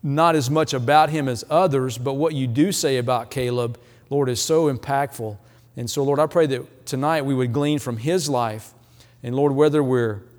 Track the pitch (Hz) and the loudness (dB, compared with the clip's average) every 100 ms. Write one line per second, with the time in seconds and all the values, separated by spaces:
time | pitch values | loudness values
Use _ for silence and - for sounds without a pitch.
0 | 147 143 165 160 127 151 156 139 120 151 | -2 2 4 4 2 0 0 -2 4 4
1 | 156 156 135 120 - 156 185 139 131 120 | 4 0 -2 -4 0 2 2 2 -2 -4
2 | 127 139 160 151 127 117 175 180 151 131 | -4 -2 -2 0 -2 2 2 2 0 0
3 | 120 123 117 139 123 123 120 117 - _ | 0 -2 -2 -4 -2 -2 -4 -6 -18 _
4 | _ 143 131 120 - 160 156 127 - 139 | _ -2 0 -2 0 2 2 0 -2 -2
5 | 139 - 110 98 - _ _ - 120 - | -2 -6 -10 -12 -18 _ _ -10 -6 -2
6 | 139 143 151 175 156 135 - - - 131 | 0 2 2 2 2 0 -6 -18 -8 -4
7 | 147 160 139 131 127 123 147 147 - 117 | 0 0 0 0 0 0 0 0 -4 -6
8 | 127 185 147 131 120 110 - _ _ _ | -2 -2 0 -2 -2 -6 -14 _ _ _
9 | - _ 120 127 143 139 151 151 131 127 | -20 _ -6 -2 -2 2 2 2 2 0
10 | 113 104 - | 0 -4 -12